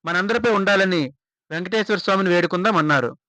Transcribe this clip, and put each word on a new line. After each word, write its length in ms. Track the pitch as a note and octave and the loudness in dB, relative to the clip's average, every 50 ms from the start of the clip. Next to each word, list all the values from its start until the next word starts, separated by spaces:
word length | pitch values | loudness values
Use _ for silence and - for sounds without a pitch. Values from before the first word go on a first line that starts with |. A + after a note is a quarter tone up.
| _ | _
మనందరిపై 460 | D#3+ E3+ F3+ F#3+ G#3 A3+ A#3+ A3+ A#3+ G#3+ G3 | -2 -2 -2 0 0 -2 0 0 0 0 2
ఉండాలని 440 | G3 G3 G3+ F#3+ F#3+ F#3 F3+ E3 C#3+ C3 _ _ _ _ _ _ _ _ | 2 2 2 2 2 2 0 -2 -2 -4 _ _ _ _ _ _ _ _
వెంకటేశ్వర 460 | D3+ E3 F3+ F3+ A3 A3 G#3 - G#3+ | -8 -8 -6 -4 -2 -4 -2 -2 -4
స్వామిని 320 | F#3 - - F#3+ F#3+ F#3+ F3+ | -2 0 0 0 0 2 2
వేడుకుందామన్నారు. 840 | F3 F3 E3+ E3+ F3+ F3+ F#3 A3+ G#3 E3+ D3+ D3+ D3 C3+ B2 A2+ A2+ _ _ | 2 2 2 0 -2 -2 0 0 0 2 2 2 2 0 0 -2 -6 _ _